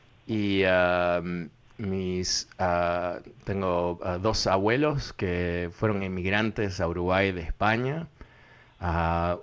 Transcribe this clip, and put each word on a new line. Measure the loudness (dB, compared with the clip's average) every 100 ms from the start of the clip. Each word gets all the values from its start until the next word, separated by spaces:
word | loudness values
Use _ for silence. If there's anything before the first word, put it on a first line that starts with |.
| _ _ -4
y, | 0 2 4
ah, | 4 6 4 4 2 0 -2 -6 -8 -14 _ -8
mis, | -4 -2 -2 -2 -2 -4 -6 -2
ah, | 0 2 0 -2 -4 -6 -12 -12
tengo, | -6 -2 0 0 0 -2
ah, | -4 0
dos | 0 0 2
abuelos | 2 4 2 2 0 -6
que | -4 -2 -2 -2 -2 -4
fueron | -2 0 0
inmigrantes | -2 -2 0 0 0 -2 -4 -2
a | -2
Uruguay | 0 2 2 2
de | 0
España. | -6 0 0 2 -2 -6 -10 -16 -20 -20 -20 -20 -20 -6
Ah, | -2 0 0 0 0 -2